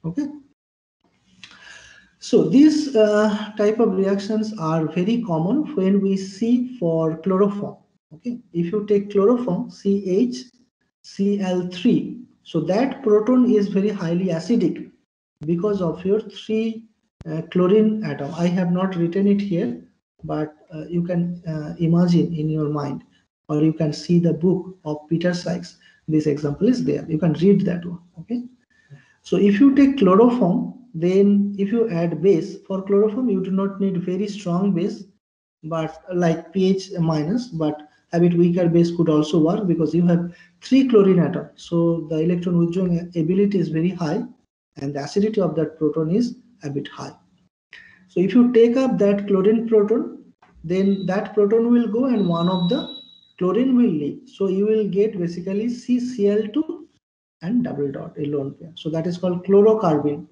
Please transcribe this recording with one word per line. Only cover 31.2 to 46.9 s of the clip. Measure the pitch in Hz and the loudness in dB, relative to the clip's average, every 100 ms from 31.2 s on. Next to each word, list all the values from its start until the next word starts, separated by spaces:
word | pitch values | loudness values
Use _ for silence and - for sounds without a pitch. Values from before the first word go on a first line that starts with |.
| 202 202 202 196 | 4 4 0 -2
if | 196 | -2
you | 233 226 | 0 0
add | 170 170 151 | 0 -2 2
base, | 185 165 - - - | 2 2 0 -12 -8
for | 190 | -8
chloroform, | 190 202 214 226 254 | 0 2 2 0 -2
you | 190 | -2
do | 185 | -2
not | 190 196 196 | -2 -2 -2
need | 196 175 | -2 -2
very | 175 185 208 | -4 -4 -6
strong | - 175 170 202 | -6 -4 -2 0
base, | 170 202 - - _ _ _ _ _ | 0 -4 -6 -16 _ _ _ _ _
but | 156 165 156 - - | -8 -6 -6 -10 -8
like | 180 170 160 - | 0 0 0 -4
P | 196 185 | 0 0
H | 190 - 180 | 0 -4 -2
minus, | 160 156 151 240 - | 0 0 -2 -4 -4
but | 160 156 147 - _ _ | -4 -4 -4 -14 _ _
a | 170 | 2
bit | 175 | 2
weaker | 170 175 175 170 | 4 2 2 2
base | 170 170 - | 4 2 2
could | 160 | 2
also | 151 151 175 | 2 2 2
work | 156 214 190 | 2 0 -2
because | 160 151 | 0 0
you | 165 175 | 2 2
have | 170 - - - _ | 2 -2 -12 -20 _
three | - 262 254 | 0 2 4
chlorine | 226 190 175 | 4 6 4
atom. | 151 147 - _ | 2 -2 -8 _
So | - 170 170 165 156 | -4 0 0 0 -4
the | 160 | -2
electron | 170 175 180 170 | 0 -2 0 0
withdrawing | 170 180 180 170 175 170 | 0 0 -2 -2 -4 -4
ability | 156 185 202 202 | 0 2 2 0
is | 156 | -2
very | 156 175 | -2 -2
high | 180 160 196 247 - _ _ _ - | -2 -4 -4 -6 -16 _ _ _ -12
and | 139 143 | -8 -8
the | |
acidity | 139 202 214 214 | -4 -2 0 0
of | 170 156 | -2 -2
that | 151 - | -4 -2
proton | 151 160 160 | -2 -2 -2
is | 202 247 - _ _ | 0 -2 -6 _ _
a | 147 | -10
bit | 139 | -8
high. | 139 | -10